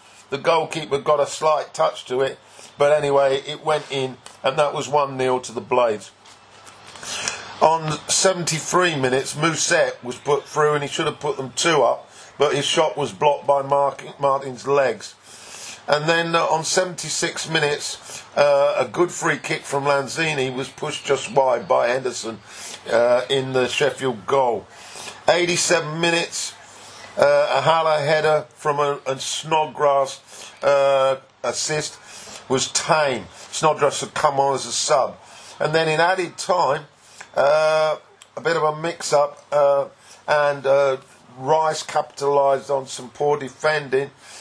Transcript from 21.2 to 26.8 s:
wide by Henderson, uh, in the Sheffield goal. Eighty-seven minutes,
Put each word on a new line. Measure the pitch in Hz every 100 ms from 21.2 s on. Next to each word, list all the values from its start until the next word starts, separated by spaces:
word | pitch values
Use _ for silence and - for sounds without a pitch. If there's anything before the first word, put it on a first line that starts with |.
| -
wide | 131 131 120 -
by | 131 120
Henderson, | 127 127 113 113 107 - - - - -
uh, | 117 120 123 -
in | 139 131
the | 131 120
Sheffield | - 143 - 131 110 92
goal. | 139 127 107 - - - - - - -
Eighty-seven | 165 175 175 - 170 151 160
minutes, | 170 170 160 - - - - -